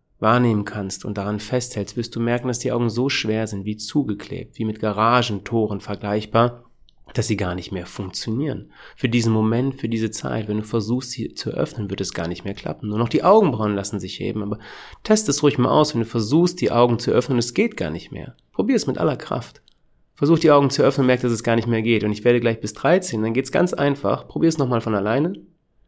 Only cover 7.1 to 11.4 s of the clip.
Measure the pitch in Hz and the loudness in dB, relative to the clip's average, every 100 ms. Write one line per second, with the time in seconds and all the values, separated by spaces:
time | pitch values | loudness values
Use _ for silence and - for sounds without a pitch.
7.1 | - 110 98 92 90 - 92 85 - 95 | -4 -2 -2 -2 -6 -8 -8 -8 -10 -8
8.1 | - 120 113 147 104 - - - - 123 | -8 -6 -4 -4 -6 -10 -20 -20 -6 0
9.1 | 120 113 110 110 117 135 135 113 113 110 | 2 2 4 2 2 0 -2 -4 -2 -2
10.1 | - 127 117 107 107 107 117 101 127 - | -4 -4 -4 -2 -4 -2 -2 0 -2 -4
11.1 | - 110 - | -6 -8 -8